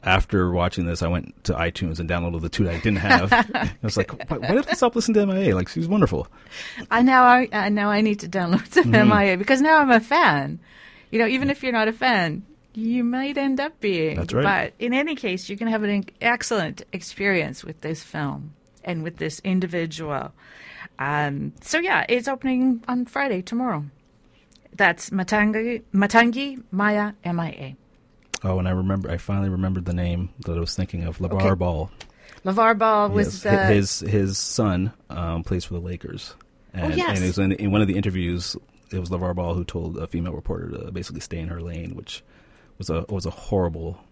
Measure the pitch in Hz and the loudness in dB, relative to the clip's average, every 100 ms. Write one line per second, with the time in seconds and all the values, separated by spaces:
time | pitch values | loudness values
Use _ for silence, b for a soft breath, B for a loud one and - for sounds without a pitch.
0 | - 95 - 101 90 87 87 - 85 82 | 2 2 4 2 2 2 0 0 -4 -2
1 | 82 87 - - - - 85 - 87 80 | -2 -2 -4 -10 -6 -2 -2 -2 -6 -4
2 | 82 87 85 85 80 - 98 85 113 101 | -2 -2 -2 -4 -4 0 0 0 0 0
3 | 107 254 101 226 233 - 214 - 113 - | 4 4 4 2 2 -2 -4 -4 -4 -2
4 | - - - 160 127 214 294 349 240 233 | -2 -4 -6 -4 0 0 0 2 2 2
5 | 220 208 202 190 190 92 92 - 165 208 | 2 2 4 2 2 2 0 -4 0 2
6 | 165 73 - B B B B B B 226 | 2 2 -6 B B B B B B 4
7 | 247 262 247 247 254 208 196 208 202 208 | 6 8 8 8 4 -2 0 0 2 2
8 | 214 208 175 190 175 190 - - 294 160 | 2 0 -4 -4 0 0 2 2 6 6
9 | - 208 202 180 202 269 302 311 277 233 | 8 6 4 2 2 4 6 6 8 4
10 | 226 302 294 147 139 165 B B B B | 4 4 4 4 0 -8 B B B B
11 | B 220 226 262 277 277 262 233 220 220 | B 0 2 2 0 -2 -2 0 0 0
12 | 254 220 170 156 - - _ - 226 247 | 2 2 0 -4 -10 -20 _ -6 -2 0
13 | 240 254 277 285 277 262 285 320 208 175 | 0 -2 -4 -2 0 0 -4 -4 -2 0
14 | 160 - 82 113 165 190 - - 240 254 | 0 -2 -2 0 2 2 -2 -4 -2 -2
15 | 302 285 220 180 - 202 226 220 208 202 | -2 -4 -6 -6 -8 -6 -2 -2 0 -2
16 | 190 _ 233 240 - 220 156 - - 185 | -4 _ -2 -2 -2 -2 -2 -8 -12 -12
17 | - - 202 190 147 131 - 156 156 160 | -12 -4 0 0 -2 -8 -14 -12 -8 -10
18 | - 160 143 139 147 151 _ _ - 170 | -8 -6 -6 -6 -12 -18 _ _ -8 -6
19 | 160 170 160 151 190 185 180 175 165 156 | -6 -6 -8 -6 -2 -2 0 -4 -4 -6
20 | 156 139 131 _ B B B B B - | -6 -6 -6 _ B B B B B -8
21 | 135 147 147 139 143 - - 311 349 370 | -4 0 -2 -4 -8 -10 -4 -2 2 0
22 | - 247 240 262 269 254 262 233 226 247 | 2 0 0 -4 -2 2 2 0 -2 -4
23 | 247 - 277 190 185 233 254 165 147 _ | -4 -4 -2 -2 -4 -4 -2 -4 -6 _
24 | _ _ _ b b - _ - 190 170 | _ _ _ b b -20 _ 2 2 2
25 | - 196 185 214 208 214 233 233 - 196 | -4 -4 0 2 2 0 -2 -6 -2 2
26 | 202 226 233 233 277 262 - 185 208 208 | 4 6 6 2 -6 -8 -8 0 2 2
27 | 208 208 175 170 165 - 135 135 _ _ | -2 -4 -6 -4 -4 -6 -14 -16 _ _
28 | _ _ _ - 95 92 92 92 95 98 | _ _ _ -6 -2 0 0 0 0 -2
29 | 92 92 - 101 98 92 95 92 87 87 | -2 -6 -4 -2 0 0 0 -2 -2 -2
30 | 87 87 90 - - 85 85 - 90 85 | 0 -2 -4 -8 -6 -4 -4 -4 -4 -4
31 | 85 85 90 95 95 92 90 80 85 - | -6 -4 -4 0 2 2 0 -2 -6 -10
32 | B B B B 185 196 226 220 220 220 | B B B B -4 2 4 4 4 4
33 | 208 202 202 - 208 196 190 101 98 - | 2 2 0 -2 0 2 6 4 2 -2
34 | 87 104 98 95 - - 110 90 98 - | 0 2 2 -2 -4 0 0 2 -2 -4
35 | _ - 85 85 85 90 - 90 87 90 | _ -6 -4 -4 -2 -4 -4 -8 -8 -10
36 | - - - - - _ _ 92 82 80 | -10 -14 -14 -20 -20 _ _ -6 -2 0
37 | 349 98 92 90 95 95 101 101 101 92 | 0 0 0 2 0 0 2 2 4 2
38 | 101 92 87 87 87 - - _ _ 95 | 0 -2 -2 -2 -4 -10 -14 _ _ -8
39 | 87 92 90 90 87 87 85 87 82 87 | -4 -2 -2 -2 -2 -2 -4 -6 -6 -6
40 | 85 85 85 78 - 85 82 - - 90 | -6 -4 -6 -6 -6 -6 -6 -10 -10 -10
41 | 90 85 - 85 82 85 85 85 85 87 | -8 -10 -10 -8 -8 -8 -10 -10 -10 -12
42 | - - _ b b b b _ - 80 | -14 -16 _ b b b b _ -4 -4
43 | 87 101 85 - - 101 87 80 82 92 | -4 -6 -6 -10 -2 0 0 -2 -10 -10
44 | - | -18